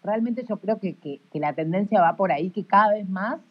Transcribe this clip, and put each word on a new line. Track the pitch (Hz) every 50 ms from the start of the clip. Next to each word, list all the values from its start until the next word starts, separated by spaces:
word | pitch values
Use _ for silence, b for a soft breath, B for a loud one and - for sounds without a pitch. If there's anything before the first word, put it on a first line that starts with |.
| -
realmente | 190 214 226 226 247 233 240 240
yo | - 214
creo | 196 - 190 220 220
que, | - 180 -
que, | _ _ 147 139 - _ _ -
que | 151
la | 151 147 139
tendencia | - 160 160 170 190 208 196 220 202
va | 170 165 170
por | - 196 185
ahí, | 156 143 165 185
que | - 214 185
cada | _ - 202 214 214 208
vez | 214 202 185
más | 190 185 196 226 294 320 _ _